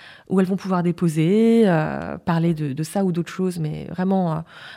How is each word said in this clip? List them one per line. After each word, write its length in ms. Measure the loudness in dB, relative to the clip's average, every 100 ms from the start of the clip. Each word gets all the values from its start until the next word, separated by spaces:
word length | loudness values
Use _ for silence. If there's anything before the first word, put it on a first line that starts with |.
| -20 -20 -2
Où 120 | 2
elles 60 | 2
vont 100 | 0
pouvoir 260 | -2 0
déposer, 800 | 0 0 0 2 2 4 6 6 4
euh, 520 | 4 0 -4 -8 -6
parler 360 | -2 0 0
de, 180 | 0 -4
de 100 | -4
ça 220 | -4 -2
ou 80 | -2
d'autres 180 | -2 -4
choses, 300 | -4 -4 -4
mais 260 | -6 -6 -8
vraiment, 440 | -4 0 0 0
euh, 80 | -2 -6 -16 -20